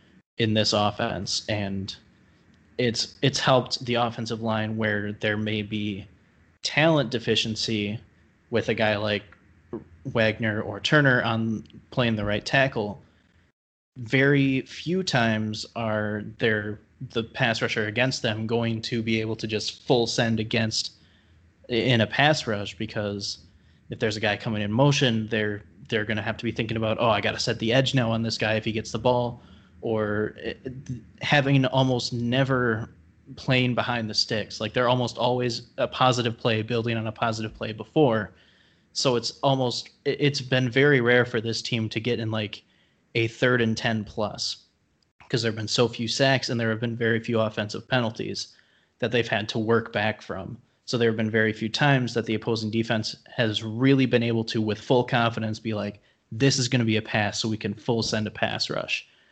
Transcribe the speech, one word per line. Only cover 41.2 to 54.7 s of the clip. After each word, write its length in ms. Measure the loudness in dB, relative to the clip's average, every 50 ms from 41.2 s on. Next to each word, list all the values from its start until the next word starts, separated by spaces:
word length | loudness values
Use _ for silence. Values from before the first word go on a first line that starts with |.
| 4
for 140 | 2 0 -4
this 220 | -4 -2 -6 -6
team 260 | -4 -4 -2 -2 -2 -2
to 100 | -4 -4
get 200 | -2 -2 -2 -2
in, 120 | -2 -4
like, 320 | -2 -4 -4 -4 -8 -12 _ _ _ _ _ _ _ _ _ _ -2
a 120 | 0 0 0
third 340 | 0 2 2 4 4 4
and 160 | 4 2 0 0
ten 260 | 0 -2 -2 -2 -4
plus, 600 | -6 -6 -6 -6 -4 -4 -6 -8 -8 -8 -10 _ _ _ _ _ _ _ _ _ _ _ _ -12 -4
'cause 120 | -4 0
there 100 | 0 0
have 40 | -2
been 120 | -2 -6 -4
so 200 | 2 2 2 2
few 200 | 2 -4 -4 -4
sacks 420 | 0 2 2 4 4 2 0 -2
and 100 | -2 -2
there 100 | 0 -2
have 100 | -2 -2
been 160 | -4 -6 -4
very 240 | -2 0 0 0 0
few 200 | 0 0 0 0
offensive 480 | 0 0 0 -4 -6 -6 -6 -12 -6 -2
penalties 600 | 0 0 0 0 -4 -6 -8 -8 -6 -8 -10 -12 _ _ _ _ _ _ _ _ _ -6
that 120 | -4 0
they've 160 | 0 0 0 2
had 200 | 0 -2 -2 -2
to 100 | -4 -4
work 340 | 0 2 2 2 2 0 -4
back 280 | -2 -2 -2 -2 -4
from. 360 | -8 -10 -10 -10 -8 -10 -12 -14 _ _ _ _ _
So 120 | -6 -2 2
there 120 | 2 2
have 80 | 2 2
been 120 | -2 0
very 240 | 2 2 2 2 0
few 160 | -2 -6 -4
times 460 | 0 2 4 4 4 4 2 0 -2
that 100 | -4 -2
the 80 | -2 -2
opposing 380 | -2 -2 -2 -4 -2 -2 -2
defense 440 | -2 -2 0 0 0 -2 -2 -4 -8 -12 _ -16 -4
has 280 | -2 0 0 0 -2 -6
really 440 | -6 -4 2 4 6 6 6 4 4
been 160 | 4 2 2
able 200 | 2 0 0 0
to, 140 | -2 -2 -2
with 220 | 0 0